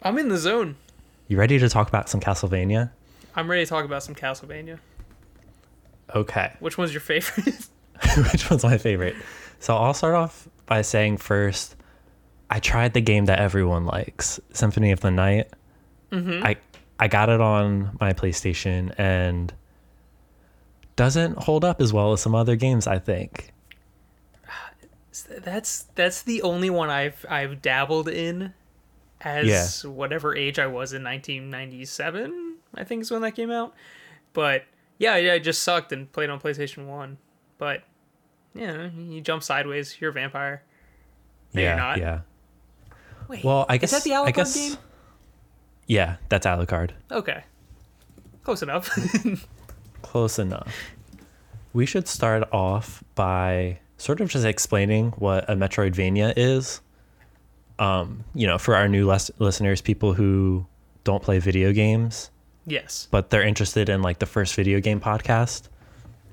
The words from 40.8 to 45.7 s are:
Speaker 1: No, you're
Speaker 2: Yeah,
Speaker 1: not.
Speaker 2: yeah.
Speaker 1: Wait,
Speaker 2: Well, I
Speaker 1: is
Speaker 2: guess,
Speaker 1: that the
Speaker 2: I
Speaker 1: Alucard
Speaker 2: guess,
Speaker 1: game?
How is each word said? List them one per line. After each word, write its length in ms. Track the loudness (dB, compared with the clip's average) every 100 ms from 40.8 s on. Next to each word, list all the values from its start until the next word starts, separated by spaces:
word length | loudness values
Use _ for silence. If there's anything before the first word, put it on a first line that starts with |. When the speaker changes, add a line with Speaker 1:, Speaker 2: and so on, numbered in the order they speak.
| _ _ _ _ _ _ _
Speaker 1:
No, 80 | 0
you're 80 | 0
Speaker 2:
Yeah, 40 | 0
Speaker 1:
not. 220 | -2 -2
Speaker 2:
yeah. 200 | -4 -6 -8 _ _ _ _ _ -20 -20 -20 -20 -16
Speaker 1:
Wait, 160 | -4
Speaker 2:
Well, 220 | 0 2 2
I 60 | 2
Speaker 1:
is 60 |
Speaker 2:
guess, 100 | 2
Speaker 1:
that 120 | 0
the 120 | 2 2
Speaker 2:
I 160 | 2
Speaker 1:
Alucard 40 | 2
Speaker 2:
guess, 340 | 0 0 -4
Speaker 1:
game? 60 | -8 -14 -20 -20 _ _ _ _ _ _